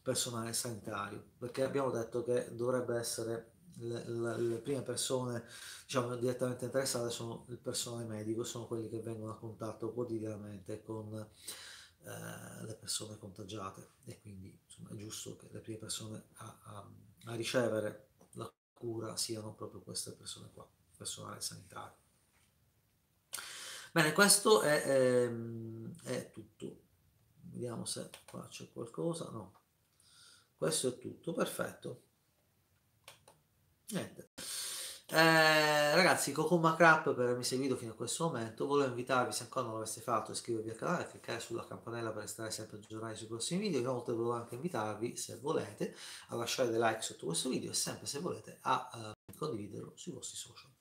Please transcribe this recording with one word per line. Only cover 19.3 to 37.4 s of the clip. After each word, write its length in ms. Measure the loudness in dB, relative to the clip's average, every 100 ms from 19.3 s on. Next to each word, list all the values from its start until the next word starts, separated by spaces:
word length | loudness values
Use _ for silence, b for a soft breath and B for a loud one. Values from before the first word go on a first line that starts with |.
| -4 -8
proprio 260 | -10 -12 -12
queste 320 | -10 -8 -8
persone 380 | -12 -14 -14 -14
qua, 140 | -18 -20 _ _ _
personale 420 | -10 -8 -10 -8
sanitario. 560 | -8 -8 -14 -14 -14 -18 _ _ _ _ _ _ _ _ _ _ _ _ _ B B B B B B
Bene, 180 | 4 6
questo 480 | 8 8 8 8 8
è, 200 | 8 4 6
ehm, 1120 | 6 8 6 4 0 -6 -6 -8 -8 -10 -10
è 260 | -4 -4 -6
tutto. 500 | -14 -18 _ -10 -10 _ _ _ _ _ _
Vediamo 460 | -14 -8 -6 -4 -4
se 240 | -6 -8 -14 -14
qua 160 | -12 -12
c'è 200 | -14 -12
qualcosa. 560 | -10 -8 -2 -2 -2 -6
No, 240 | -8 -12 -18 _ _ _ B B B B B B _
questo 320 | 0 2 0
è 80 | -2
tutto, 340 | -10 -8 -4
perfetto. 720 | 0 -2 0 -4 -4 -10 -10 _ _ _ _ _ _ _ _ _ _ -20 -20 -20 _ _ _ _ _ -6
Niente. 440 | -4 -4 -10 -18 -12 B B B B B B 0
Eh, 880 | 8 10 10 10 10 8 6 8
ragazzi, 380 | 8 8 8 4
Kokuma 440 | 2 4 8 6 10
Crap 380 | 10 10 6
per 120 | 2 2
avermi 180 | 2